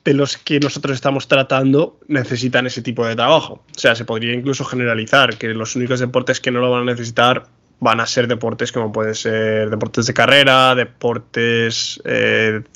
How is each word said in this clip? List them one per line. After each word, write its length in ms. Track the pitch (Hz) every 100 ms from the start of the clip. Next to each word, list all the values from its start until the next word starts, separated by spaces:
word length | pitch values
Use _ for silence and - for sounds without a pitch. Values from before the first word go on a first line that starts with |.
de 80 | 160
los 240 | 139 139 -
que 240 | - 147
nosotros 340 | 143 147 143
estamos 320 | 127 143 135 -
tratando 680 | 139 131 135 135 139 175 - -
necesitan 600 | 143 120 120 123 123 127
ese 160 | 127
tipo 240 | 123 117 117
de 100 | 113
trabajo. 480 | 123 160 - - _
O 40 | -
sea, 160 | 127
se 100 | 113
podría 300 | - 113 117
incluso 300 | 123 135 131 135
generalizar 720 | 127 120 110 110 139 123 107
que 100 | 117
los 260 | 110 113
únicos 260 | 127 123 127
deportes 380 | 123 127 123 123
que 100 | 131
no 100 | 123
lo 100 | 123
van 120 | 123
a 100 | 123
necesitar 540 | 120 117 117 120 127 - _ _ -
van 200 | 120 117
a 60 | 113
ser 220 | 131 120
deportes 440 | 117 117 113 120
como 200 | 127 110
pueden 220 | 110 110
ser 560 | 110 113 110 110 110 107
deportes 360 | 107 110 123 123
de 80 |
carrera, 600 | 120 117 139 135 131 127
deportes, 1300 | 127 117 - 120 117 - 117 117 117 113 - - -
eh, 580 | - 117 110 110 110 107 -